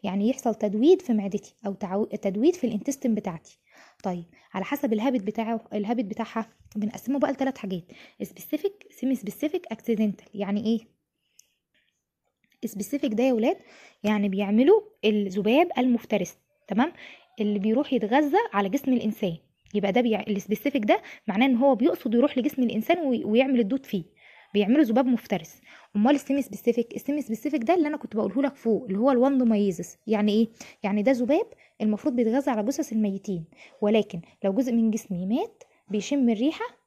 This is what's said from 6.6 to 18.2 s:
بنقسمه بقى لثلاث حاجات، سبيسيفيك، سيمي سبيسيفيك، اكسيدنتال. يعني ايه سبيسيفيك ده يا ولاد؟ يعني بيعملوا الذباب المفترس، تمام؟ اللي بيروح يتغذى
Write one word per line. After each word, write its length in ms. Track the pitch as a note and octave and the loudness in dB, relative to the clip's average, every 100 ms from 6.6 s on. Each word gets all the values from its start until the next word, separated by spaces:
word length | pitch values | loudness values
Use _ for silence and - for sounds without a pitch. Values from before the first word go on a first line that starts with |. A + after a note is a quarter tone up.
| - G#3 | -12 -6
بنقسمه 420 | G#3 G3 - C#4 | -6 -6 -4 0
بقى 140 | C#4 | 0
لثلاث 260 | C#4 C4+ - | 0 -2 -4
حاجات، 260 | G3+ F3+ - - - _ | -6 -8 -8 -20 -20 _
سبيسيفيك، 640 | G3 - - D4+ G4+ G4+ - | -12 -12 -8 -4 -4 -8 -20
سيمي 240 | - B3+ | -6 -4
سبيسيفيك، 520 | C4 G3+ - D4+ F4+ - | -2 -4 -6 -4 -4 -8
اكسيدنتال. 600 | A3 - A3 G#3+ F#3+ - | -10 -4 0 0 -2 -12
يعني 320 | - G3 G3+ G#3+ | -8 -4 -2 0
ايه 140 | A3+ - _ _ _ _ _ _ _ _ _ _ _ _ _ _ _ _ _ | -2 -4 _ _ _ _ _ _ _ _ _ _ _ _ _ _ _ _ _
سبيسيفيك 500 | A3+ G3 G3 C#4+ C#4 | -12 -10 -6 -4 -2
ده 100 | G#3 | 0
يا 80 | C4 | 0
ولاد؟ 240 | A#3+ A#3 F#4+ - - - _ | 2 0 -2 -8 -20 -20 _
يعني 240 | G3+ G#3+ G3+ | -2 0 0
بيعملوا 520 | F#3+ G3 G#3+ C#4 G#4+ - _ | -2 0 4 6 6 2 _
الذباب 640 | G#3 G#3+ G3+ F#3 G#3 C4 F4 - | 0 2 0 0 2 4 4 2
المفترس، 580 | B3+ A#3 - G#3 F3+ - _ _ - | 2 2 0 -2 -2 -10 _ _ -4
تمام؟ 240 | G3 D4 - - - _ - | 0 0 -2 -20 -20 _ -4
اللي 180 | G#3 G#3 | -2 0
بيروح 340 | G3+ A3+ D4 | 2 0 2
يتغذى 460 | B3 G#3 B3+ | 0 2 2